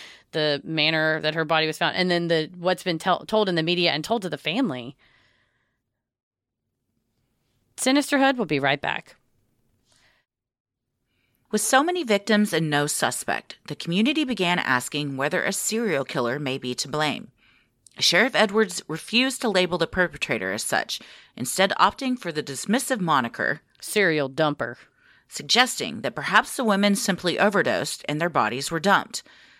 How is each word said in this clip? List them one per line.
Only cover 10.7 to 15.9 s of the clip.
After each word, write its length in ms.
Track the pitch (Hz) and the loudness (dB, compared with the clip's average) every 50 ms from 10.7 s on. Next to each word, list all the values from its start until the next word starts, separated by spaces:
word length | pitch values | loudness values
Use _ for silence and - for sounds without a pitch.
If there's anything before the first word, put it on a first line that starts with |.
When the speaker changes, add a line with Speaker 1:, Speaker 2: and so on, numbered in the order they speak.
| _ _ _ _ _ _ _ _ _ _ _ _ _ _ _ _ - | _ _ _ _ _ _ _ _ _ _ _ _ _ _ _ _ -2
Speaker 2:
With 80 | 214 | -2
so 220 | - - - 262 285 | 0 4 4 4 4
many 220 | 339 359 359 320 | 4 0 -2 0
victims 480 | 233 214 202 - - 220 208 214 202 - | 0 0 0 2 4 4 4 4 4 2
and 180 | 165 165 156 | 0 0 2
no 160 | 151 143 143 | 2 2 0
suspect, 720 | 147 - - - - - - - - - 57 - - - - _ | 0 0 0 0 0 -2 -2 -4 -4 -4 -4 -6 -10 -18 -16 _
the 80 | - 147 | -12 -12
community 500 | - - - 170 185 220 269 311 320 302 | -10 -6 -2 0 2 2 2 2 0 0
began 340 | 254 247 185 185 175 175 175 | -2 -2 0 0 0 0 0
asking 580 | - - 131 123 - - - 147 147 143 139 | 0 0 0 0 -2 -2 -6 -4 -4 -4 -2
whether 260 | 131 135 151 170 175 - | -2 -2 0 0 0 0
a 100 | - 196 | -2 -2
serial 520 | - - - 214 226 240 214 | -4 -4 -2 -2 -2 0 0